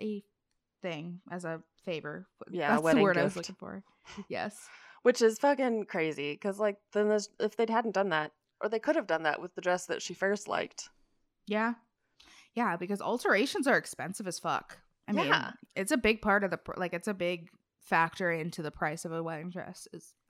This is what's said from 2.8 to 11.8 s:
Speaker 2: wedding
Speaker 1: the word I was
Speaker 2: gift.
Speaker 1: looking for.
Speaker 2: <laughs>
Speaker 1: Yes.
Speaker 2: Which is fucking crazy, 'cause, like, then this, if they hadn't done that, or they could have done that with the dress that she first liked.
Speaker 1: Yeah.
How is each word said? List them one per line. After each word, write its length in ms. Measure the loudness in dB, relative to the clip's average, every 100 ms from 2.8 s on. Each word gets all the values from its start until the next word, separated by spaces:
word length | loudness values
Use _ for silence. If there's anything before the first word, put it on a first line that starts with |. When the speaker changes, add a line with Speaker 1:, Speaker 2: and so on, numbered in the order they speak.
Speaker 2:
wedding 160 | 6 6
Speaker 1:
the 40 |
word 140 | 6 4
I 60 |
was 100 | 2
Speaker 2:
gift. 140 | -2 -10
Speaker 1:
looking 80 | -12
for. 280 | -12 -14 -16 _ -18
Speaker 2:
<laughs> 220 | -14 -8
Speaker 1:
Yes. 400 | -6 -6 -8 -20 -20 -20 2
Speaker 2:
Which 180 | 4 6
is 180 | 4 6
fucking 480 | 2 4 2 0 -2
crazy, 500 | -2 -2 -2 -4 -4
'cause, 220 | -4 0
like, 180 | -2 -2 _
then 160 | 2 4
this, 200 | 2 0 -4
if 160 | -4 0
they 100 | 2
hadn't 240 | 2 2
done 140 | 2 2
that, 220 | 2 -2 _ _ -6
or 60 | -2
they 100 | 0
could 160 | 2 0
have 100 | 2
done 180 | 2
that 160 | 2 0
with 140 | -4
the 60 | -4
dress 260 | 0 0 -2
that 160 | -6
she 120 | -6
first 340 | -2 0 0 -2
liked. 400 | -2 -4 -8 -18 _ _ _ _ _ -4
Speaker 1:
Yeah. 280 | -2 -2 -4